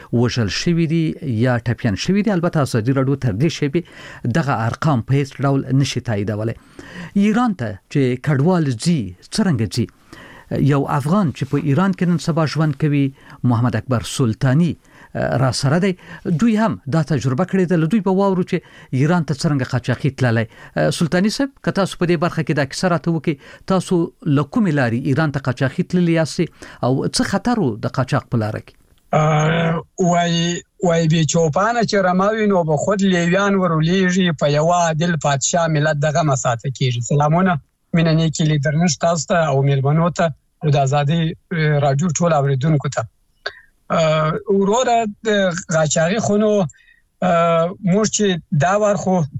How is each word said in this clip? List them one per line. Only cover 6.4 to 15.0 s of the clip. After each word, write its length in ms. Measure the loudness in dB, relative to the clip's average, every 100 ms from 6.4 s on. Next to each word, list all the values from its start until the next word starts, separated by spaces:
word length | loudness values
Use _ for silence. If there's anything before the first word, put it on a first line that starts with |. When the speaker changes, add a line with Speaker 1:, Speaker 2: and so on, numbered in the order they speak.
| -6 -8 -14 -20 -20 -18 -6 0
Speaker 1:
ایران 320 | 2 2 0 -2
ته 160 | -6 -10 -6
چې 280 | 0 0 0 0
کډوال 420 | 0 2 2 0
ځي، 240 | -2 0 -2 -2 -12 -8
څرنګه 320 | -2 0 0 -2 -4
ځي؟ 100 | -6 -8 _ -20 -20 -18 -6 0 2
یو 80 | 2 0 -2
افغان 340 | 0 0 0
چې 120 | -2 -4
په 20 | -2 0
ایران 260 | 2 0 0
کې 80 | 0
نن 60 | 0 0
سبا 200 | -2 0
ژوند 260 | 0 -2 0
کوي، 220 | 0 0 0 -4 -20 -4 0
محمد 220 | 2 2 -2
اکبر 260 | -2 -4 -4
سلطاني، 580 | -2 -2 0 0 2 0 -2 _ -20